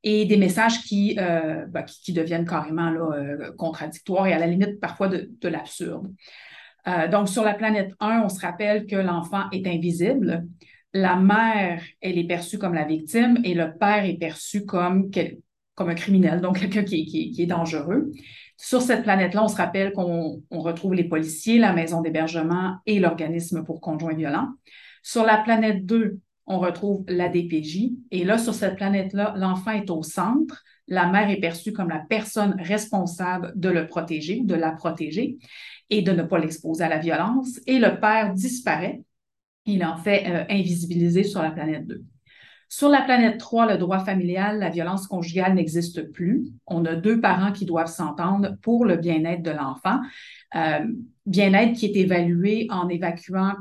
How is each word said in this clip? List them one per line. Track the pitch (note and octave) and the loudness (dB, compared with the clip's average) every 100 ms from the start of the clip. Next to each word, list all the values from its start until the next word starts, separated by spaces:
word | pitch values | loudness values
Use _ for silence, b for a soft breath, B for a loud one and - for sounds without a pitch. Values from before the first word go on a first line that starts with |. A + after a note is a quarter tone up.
| G#3+ | -2
Et | G#3+ G3 | 0 4
des | G#3 | 6
messages | F#3 F#3 A#3 A3+ | 6 4 2 2
qui, | - G3+ G3+ G#3 | -2 0 0 0
euh, | F3+ E3 D#3 D#3+ | 0 0 0 -4
ben, | E3+ E3 | -6 -8
qui, | - - | -10 -12
qui | - | -4
deviennent | E3 D#3+ E3+ | -2 0 -2
carrément | E3+ E3 D3+ D#3+ E3 | -2 -4 -4 -2 -2
là, | D#3+ D#3+ | -2 -2
euh, | D3 C#3 D3 - - | -4 -6 -8 -10 -8
contradictoires | E3 D#3+ D#3 - - F#3 F#3+ | -8 -6 -10 -10 -4 0 2
et | |
à | D#3+ | 2
la | E3+ | 2
limite | F3+ G3+ G#3 | 2 2 -2
parfois | E3+ - G3 | -6 -2 -2
de, | F#3 - - | -2 -6 -8
de | F3+ | -6
l'absurde. | D3+ - - E3+ - F#3+ F#3+ B B B B B B F#3 | -6 -8 -10 -10 -10 -12 -16 B B B B B B -4
Euh, | F3 E3 | 0 2
donc, | G#3 G3 | 2 2
sur | A3+ | 2
la | G#3+ | 0
planète | G#3 A3 G#3+ F#3+ - | 2 0 0 -2 -2
un, | G#3+ A3+ | 0 2
on | G3+ | 0
se | - | -2
rappelle | F#3 F3+ G#3 G#3 | -6 -2 0 0
que | - G3 | 0 -2
l'enfant | F#3 E3+ E3+ G3 G3 | 0 -2 -2 -4 -4
est | F#3 F#3 | -4 -2
invisible. | E3+ E3+ E3+ F#3+ C#4 F3 E3+ E3+ - b b b | -2 -2 0 2 2 0 -2 -6 -14 b b b
La | F#3+ F#3 F#3 | 0 2 6
mère, | F#3+ G#3 A3+ G#3+ F#3 E3+ E3+ - | 6 6 4 2 0 -4 -10 -10
elle | F#3 F3 | -4 -2
est | E3+ | -2
perçue | E3+ - G#3 | -4 -4 -6
comme | F#3+ | -2
la | E3+ | -2
victime | D3+ D#3 - A3+ A#3+ A#3+ | -2 -4 -2 2 4 4
et | F#3+ | 2
le | E3+ E3 - | 0 -2 0
père | G#3 G#3 | 2 2
est | F#3+ E3+ | 2 -2
perçu | D#3+ D3+ - G#3 G3 | -6 -8 -8 -6 -2
comme | F3+ F3+ F#3+ F#3+ | -2 2 2 2
quel-, | F#3+ E3 - _ _ _ | 0 -4 -6 _ _ _
comme | - E3+ | -6 -4
un | |
criminel, | E3+ - F#3+ E3 F3 | -2 4 6 6 4
donc | F3+ F#3+ | 0 0
quelqu'un | F#3+ G#3 | 0 0
qui, | G3 D#3+ D#3 | 0 -2 -2
qui, | D#3 - | -4 -4
qui | - | -2
est | F3 | -2
dangereux. | F3 E3 D#3 D3+ B3 - B B B B B | 0 -2 -4 -2 -2 -2 B B B B B
Sur | - B3 | -2 0
cette | B3 A3 | 2 2
planète-là, | G#3+ G3 F3+ G3+ | 2 2 2 2
on | G#3+ | 0
se | - | 0
rappelle | F3 G3 G3 | -2 0 -2
qu'on, | G3 F3 E3+ D#3 - - | -2 -2 -2 -4 -8 -10
on | E3+ | -8
retrouve | E3 E3 G3 | -6 -4 -2
les | F#3 | 0
policiers, | E3+ D#3+ D#3+ - A3 A#3 | 0 -2 -4 -4 2 4
la | G#3 | 6
maison | E3+ E3 E3 | 4 0 -2
d'hébergement | E3 D#3 D#3+ E3+ D#3+ F3+ F#3 F#3 | -2 -2 -2 -2 0 0 -2 -4
et | - G#3 | 0 2
l'organisme | F3 E3 D#3 E3+ E3+ E3 | 4 2 -2 -4 -4 -6
pour | D#3+ D#3+ | -6 -8
conjoints | F3 D#3 E3 | -6 -4 -4
violents. | D#3 D3+ D#3+ C4 - _ B B B | -4 -2 -2 -4 -8 _ B B B
Sur | - A#3 | -6 0
la | A3+ A3 | 4 4
planète | A3 A3 A3 F#3+ F#3 | 4 2 2 0 0
deux, | A3+ G#3 - - _ - | 2 2 -2 -14 _ -6
on | F#3 | -2
retrouve | F3+ F3 G3+ G3 F#3+ | -2 -2 -2 -2 -2
la | F3+ F3+ | -2 0
D | F3 | 0
P | E3+ D#3 | 0 -2
J. | D3+ F3 B3 - - | -2 -2 -2 -4 -6
Et | F#3 | -2
là, | F3+ A#3 | 2 2
sur | A#3 | 0
cette | - F#3+ - | -2 -2 -2
planète-là, | G3 G3 F#3+ G3 G#3+ G3+ | 0 0 0 -2 -2 0
l'enfant | F#3 F#3 A3 | -2 -2 -2
est | G#3+ F#3 | -4 -2
au | D#3+ | -6
centre. | D#3 - F3+ C#4 - - b b - | -6 -2 0 2 0 -4 b b -4
La | F#3 F3 | 0 4
mère | G3 G#3 | 4 2
est | G3 | 0
perçue | E3 E3+ G#3+ | -2 -4 -8
comme | G3+ E3+ | -6 -4
la | D#3 - | -4 -2
personne | A3 G#3+ A3 G3+ F#3 | -4 -2 -2 0 0
responsable | E3+ G#3+ - G3 F3 - F3+ F3+ F3 G3 | -2 -4 -2 -2 -2 -4 -4 -4 -6 -4
de | F3+ | 0
le | E3+ D#3+ | 0 -2
protéger, | E3+ - D#3 D3+ A3+ | -4 -4 -6 -4 -2
de | G#3 | 0
la | E3 D#3+ | 0 0
protéger | D#3+ E3 - D3+ E3+ C4+ - B B B B B | -2 -6 -6 -6 -4 -4 -6 B B B B B
et | G#3 | 0
de | F#3 | 2
ne | E3+ | 2
pas | - F3 | 2 0
l'exposer | D#3 - D#3+ D#3+ | 0 -4 -6 -2
à | E3 | -2
la | D#3 | 0
violence. | E3 D3+ F#3+ C4 B3+ - - | 0 0 0 0 -2 -6 0
Et | C4 | 4
le | G#3 - | 4 4
père | G#3+ A3 G#3 | 2 2 2
disparaît. | F#3 B3 - G3+ D#3 F3+ - - _ _ _ _ _ | -2 -4 -4 -2 -2 -4 -8 -14 _ _ _ _ _
Il | - F#3+ | -2 0
est | E3 | 0
en | E3+ | -2
fait, | G#3 G3+ F#3+ | 0 0 2
euh, | E3+ - | -2 0
invisibilisé | G3+ F3 F3 E3+ E3+ E3+ F3 | 0 0 0 0 2 4 4
sur | G3+ - | 2 0
la | D#3 | -4
planète | D#3 D3+ D3+ - | -2 -4 -4 -8
deux. | - - _ _ b b b b | -12 -16 _ _ b b b b
Sur | - C#4+ | 0 4
la | C#4 | 4
planète | C#4 B3 A3+ A3+ | 6 6 4 2
trois, | - A3+ A3+ | -2 2 4
le | F#3 | 2
droit | F3 F#3+ | 0 0
familial, | F#3+ F#3+ F3 F#3 G3+ G#3+ | 0 0 0 0 -2 -2
la | F3+ | -2
violence | E3+ E3+ F#3+ - | -2 -2 -4 -4
conjugale | F3+ E3+ F3 F#3 | -6 -4 0 2
n'existe | F#3 D#3+ E3+ E3+ F3 - | 4 2 -2 -2 -6 -10
plus. | - F3 C#4 - - - | -4 0 0 -2 -10 -6
On | E3+ | -2
a | D#3+ | -2
deux | E3 G3+ A#3 | 0 2 4
parents | G#3+ F3+ G3 | 4 2 0
qui | G3 | 0
doivent | F3 E3 E3 | -2 -2 -2
s'entendre | - D#3 D3+ F3 G3 G3 G3 | -4 -6 -2 0 0 0 -2
pour | A3+ A#3 | 0 4
le | A3+ E3+ | 4 4
bien-être | E3+ D#3+ E3 F3 | 2 0 0 -2
de | E3 | -4
l'enfant. | D3+ C3+ C3 - B3+ B3+ B B B B E3 | -4 -4 -4 0 0 -2 B B B B -2
Euh, | D#3+ D3+ F#3+ - - _ | 0 0 -2 -6 -10 _
bien-être | G3+ F#3 G3 F#3+ A#3 | -2 4 6 6 4
qui | A#3 G3+ | 2 0
est | G3+ | 2
évalué | F#3 F3+ E3+ E3+ G3 A3 A#3 | 2 2 2 2 2 0 -2
en | F#3+ F3+ | -2 -2
évacuant | F3 F3 E3+ - F#3+ G3 G3 | -2 -4 -6 -6 -2 -2 -2